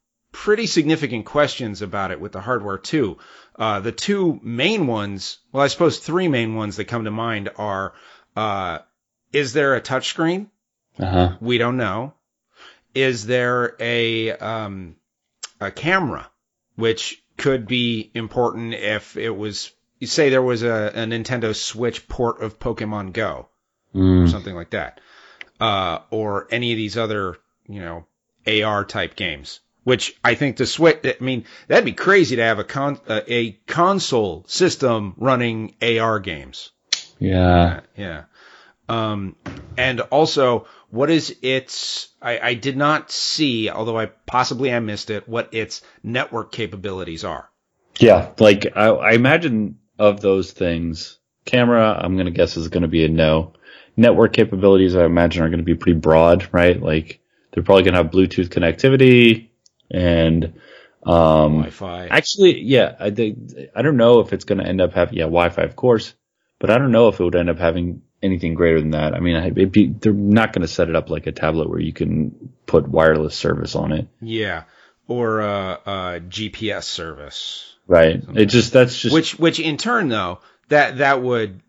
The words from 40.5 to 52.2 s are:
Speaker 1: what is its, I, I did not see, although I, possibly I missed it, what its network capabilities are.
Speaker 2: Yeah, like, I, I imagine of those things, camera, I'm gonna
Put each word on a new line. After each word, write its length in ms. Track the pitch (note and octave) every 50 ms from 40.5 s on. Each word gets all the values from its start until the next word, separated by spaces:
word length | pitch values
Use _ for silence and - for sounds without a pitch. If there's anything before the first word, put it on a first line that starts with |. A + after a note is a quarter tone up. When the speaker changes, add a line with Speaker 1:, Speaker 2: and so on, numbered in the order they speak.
| A#2+ G#2+ - - - - _ _
Speaker 1:
what 180 | - A#2 C#3 D3+
is 260 | E3 D3+ - - - -
its, 680 | - C3 C3 C3 C3 - - - - - - - - - _ _
I, 180 | - B2 A#2+ -
I 160 | - B2 B2
did 220 | A2 G#2+ C#3 C3
not 340 | C3+ D3 D3 D#3 C#3+ - -
see, 600 | - - - - - D3 D#3 C#3 A#2+ A2+ G#2+ G2
although 280 | - G#2 A2 A#2 A2+ A2+
I, 80 | A2
possibly 680 | G#2 _ _ - - - B2+ B2 - C#3 A#2 C#3 C3 B2
I 60 | A#2+
missed 300 | A#2 G#2+ G#2 G2+ - -
it, 180 | G#2+ G2+ - -
what 260 | A2+ A#2 A2+ - A2+
its 280 | A2+ G#2+ - - - _ _ _ _
network 500 | - A2 A#2 B2+ D3 - A#2 A2+ G2+ -
capabilities 720 | - - A2 F2+ G#2+ G2 F2+ G2+ F#2 F#2 F2 E2 E2 D#2+ G#2
are. 240 | F2+ D#2 B1+ - _ _ _ _ _ _ _ _ _ - -
Speaker 2:
Yeah, 320 | A#2+ A2+ F#2+ F2+ E2+ - - -
like, 280 | A2 G#2 G2+ G2+ G#2+ - -
I, 100 | G2 G#2+ A2
I 240 | G2+ B1 C2+ G#2+
imagine 640 | A2+ A#2 B2 C3+ D#3 E3+ E3+ D3 A2+ G#2+ G#2 F#2+ - _ _ _ _ -
of 220 | G#2+ G#2 G2+ G2+
those 300 | - G2 F#2+ F#2+ F2+ -
things, 680 | - - F#2 E2+ E2 E2 E2+ E2 D#2+ D#2+ - - - _ _ _ _ _ -
camera, 520 | - - B2 A#2+ A#2+ A#2+ A#2 A2 G#2+ G2+ E2
I'm 140 | - F2+ F#2+
gonna 140 | F#2